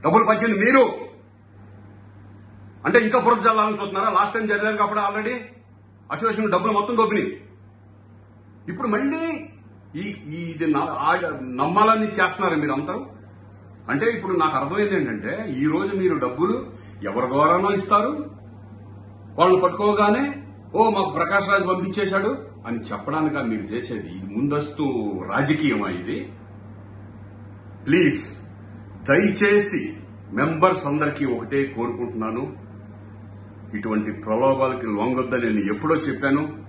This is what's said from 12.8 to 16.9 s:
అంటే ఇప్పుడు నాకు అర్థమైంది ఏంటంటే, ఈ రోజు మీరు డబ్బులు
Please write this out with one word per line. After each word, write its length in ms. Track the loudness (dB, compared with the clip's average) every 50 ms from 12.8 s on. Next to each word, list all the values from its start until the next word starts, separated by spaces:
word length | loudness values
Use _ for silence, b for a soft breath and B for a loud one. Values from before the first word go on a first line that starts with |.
| -2 -4 -6 -8 -8 -12 -16 -20 -20 -20 -20 -20 -20 -20 -20 -20 -20 -20 -20 -18 -6 -4
అంటే 160 | -2 0 0
ఇప్పుడు 300 | 0 0 -2 -2 0 2
నాకు 200 | 2 2 2 2
అర్థమైంది 380 | 0 -2 -2 0 0 0 2 2
ఏంటంటే, 380 | 0 0 -2 -4 -6 -4 -6 -6 -6 -6 -6 -2 0
ఈ 80 | 2
రోజు 300 | 2 2 2 0 0 -2
మీరు 180 | 2 2 2 2
డబ్బులు 580 | 2 0 -2 0 0 2 2 2 -2 -4 -10 B B B B